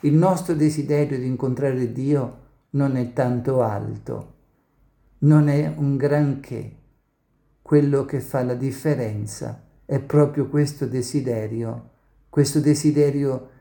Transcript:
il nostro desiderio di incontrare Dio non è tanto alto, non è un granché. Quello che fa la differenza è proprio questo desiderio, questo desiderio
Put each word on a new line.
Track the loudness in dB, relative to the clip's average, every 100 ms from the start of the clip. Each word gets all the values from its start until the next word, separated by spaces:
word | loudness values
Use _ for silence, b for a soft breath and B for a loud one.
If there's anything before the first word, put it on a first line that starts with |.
il | 4
nostro | 4 4 2 -2
desiderio | 2 2 0 0 0 0 -2
di | -4
incontrare | -2 -2 0 0 0 -2
Dio | -2 0 0 -2 -10 -20 _ _
non | 0 0 0
è | -2
tanto | 0 0 0 0 2
alto, | 2 0 -6 -8 -10 -10 -12 _ _ _ _ _ _ _ _ _
non | 6 6 6
è | 2 -2 -4
un | -4 0
granché. | 0 2 0 -2 -8 -12 -12 -18 _ _ _ _ _ _ _ _
Quello | 2 4 4 0 0
che | -6
fa | -4 -2
la | -2
differenza | -2 -4 -4 -2 -2 -2 -6 -8 -8 -10 -12 -18 _
è | -4 -4
proprio | 2 2 4 2 -2
questo | 0 0 -2 -4
desiderio, | -4 -2 -4 -2 -4 -4 -6 -6 -8 -14 b b b _
questo | 0 2 2
desiderio | 2 2 2 2 2 2 -2 -4 B B